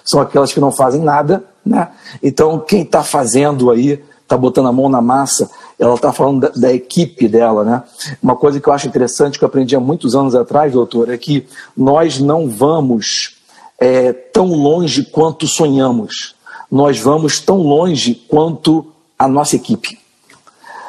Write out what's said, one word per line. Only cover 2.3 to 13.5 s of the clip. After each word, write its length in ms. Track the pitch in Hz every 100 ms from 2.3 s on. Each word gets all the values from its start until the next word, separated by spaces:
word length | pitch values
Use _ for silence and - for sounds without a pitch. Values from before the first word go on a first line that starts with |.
| 131 156 160
quem 240 | - 196
tá 180 | 135 160
fazendo 680 | 147 147 117 123 147 139 123
aí, 320 | 117 139 143 - _ -
tá 100 | 127
botando 300 | 127 139 131
a 60 |
mão 160 | 127 135
na 120 | 127
massa, 480 | 120 135 139 - - - - -
ela 180 | 120 120
tá 140 | 143
falando 300 | - 139 135
da, 80 | 127
da 240 | 123 127
equipe 560 | 127 - 175 165 - 110
dela, 340 | 113 117 107
né? 180 | 107 123 - - 147 135
Uma 140 | 127 120
coisa 240 | 147 139
que 80 | 151
eu 60 |
acho 120 | 143 131
interessante, 540 | 120 120 - 143 -
que 40 | 135
eu 20 |
aprendi 260 | 135 127
há 60 | 135
muitos 360 | 127 170 127 135
anos 200 | 135 123
atrás, 380 | 117 143 151
doutor, 360 | 123 117 117 117
é 80 | 120
que 300 | - 139 - - - -
nós 440 | 135 151 165 135
não 280 | 143 160 143
vamos, 880 | 104 143 165 131 117 - - - - _